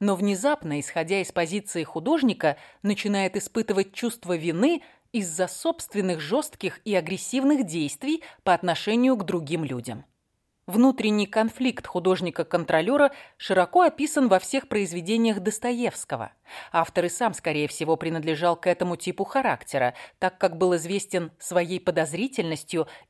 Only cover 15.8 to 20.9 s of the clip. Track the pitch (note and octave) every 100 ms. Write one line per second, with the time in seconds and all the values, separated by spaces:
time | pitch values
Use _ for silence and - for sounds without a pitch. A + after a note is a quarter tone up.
15.8 | A3+ - - B2 G#2 _ - - - E3+
16.8 | E3 - F3 - A#3 - E3 D3+ D3 -
17.8 | D#3+ D#3 D#3+ E3 D#3 D3+ F3 E3+ F3+ F3
18.8 | F3+ E3+ - F3 G3 C4+ B3 C3 - C3+
19.8 | B2 - - - F#3 - F#3+ E3 F#3 F3
20.8 | E3